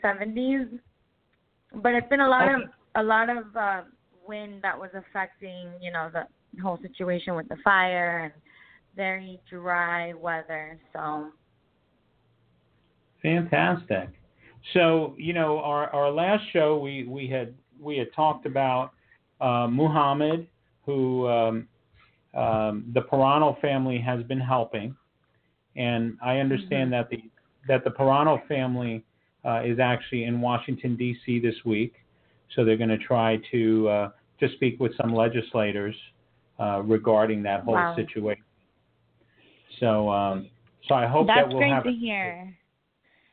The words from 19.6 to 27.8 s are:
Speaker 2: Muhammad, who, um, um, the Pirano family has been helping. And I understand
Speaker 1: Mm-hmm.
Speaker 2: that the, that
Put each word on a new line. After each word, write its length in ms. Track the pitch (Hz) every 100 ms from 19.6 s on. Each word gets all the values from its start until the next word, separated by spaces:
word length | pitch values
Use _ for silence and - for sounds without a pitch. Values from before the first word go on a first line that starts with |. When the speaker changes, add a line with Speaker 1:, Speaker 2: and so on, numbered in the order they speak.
| 120
Speaker 2:
Muhammad, 800 | 127 156 151 143 143 151 165 165 _ _ _ -
who, 400 | 139 127 127 123
um, 400 | 117 113 113 - _ _ _ _ _ _
um, 500 | - 117 110 107 104 117
the 60 | 123
Pirano 600 | - 139 135 147 151 139
family 380 | 147 135 131 123
has 240 | 123 120
been 160 | 120 131
helping. 560 | 127 127 117 110 110 135 _ _ _ _ _ _ _
And 440 | 131 120 117 117 110
I 160 | 123 131
understand 540 | 135 127 98 139 127
Speaker 1:
Mm-hmm. 180 | 123 117
Speaker 2:
that 0 |
the, 200 | 117 110 _ _ _ 131
that 160 | 131